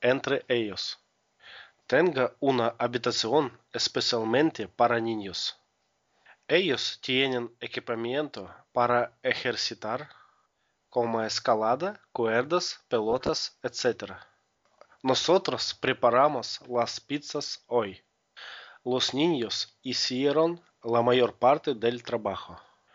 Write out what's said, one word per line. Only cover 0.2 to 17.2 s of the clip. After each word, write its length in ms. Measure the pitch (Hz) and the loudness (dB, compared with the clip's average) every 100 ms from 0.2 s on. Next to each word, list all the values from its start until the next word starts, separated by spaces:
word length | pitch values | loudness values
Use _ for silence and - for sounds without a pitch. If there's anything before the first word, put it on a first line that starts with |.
| - 135 - | 0 -4 -2
ellos. 540 | 120 107 92 - - _ _ _ _ - - - _ - | -2 -2 -6 -10 -12 _ _ _ _ -20 -20 -20 _ 0
Tengo 480 | 131 175 135 120 - | 4 4 4 0 2
una 380 | 139 127 117 - | 2 2 2 0
habitación 840 | 120 120 120 113 110 147 131 - _ | -2 0 0 0 2 2 0 -4 _
especialmente 960 | 117 - 131 - 117 110 123 156 131 98 | -4 -4 -2 0 0 2 4 2 0 -6
para 320 | - 120 117 | 2 2 4
niños. 580 | 113 110 98 87 - - _ _ _ _ _ _ - - - | 0 -4 -6 -8 -8 -10 _ _ _ _ _ _ -20 -16 0
Ellos 520 | 165 185 120 - - | 2 2 0 -4 -6
tienen 500 | - 131 135 127 117 - | -2 0 2 0 -4 -10
equipamiento 880 | 120 127 123 117 117 135 147 107 92 - _ | -12 -10 -6 -4 -2 -4 -4 -8 -14 -18 _
para 480 | 123 120 120 117 - | 0 2 2 0 -4
ejercitar, 880 | 131 - 127 110 - 107 110 127 147 - _ _ _ _ _ _ _ | -4 -2 -2 -4 -6 -6 -6 -6 -8 -20 _ _ _ _ _ _ _
como 300 | 123 117 113 | -2 0 -2
escalada, 800 | 110 - - 107 110 131 185 208 _ | -2 -2 0 2 2 0 -2 -8 _
cuerdas, 720 | - 113 113 143 175 175 - - | -2 0 2 2 0 -2 -8 -4
pelotas, 720 | 117 107 127 - 156 - - | 0 0 0 0 -2 -6 -8
etcétera. 680 | 123 - 123 113 95 85 - _ _ _ _ _ _ _ | -10 -2 -2 -2 -6 -14 -20 _ _ _ _ _ _ _
Nosotros 720 | 131 127 - 190 185 120 - | 0 2 4 2 2 -4 -6
preparamos 840 | - 127 127 120 123 147 135 - - 123 | -4 -2 2 4 6 4 2 -6 -10 -4
las 320 | 120 113 - | -2 -2 -4
pizzas 640 | - 143 | -8 -8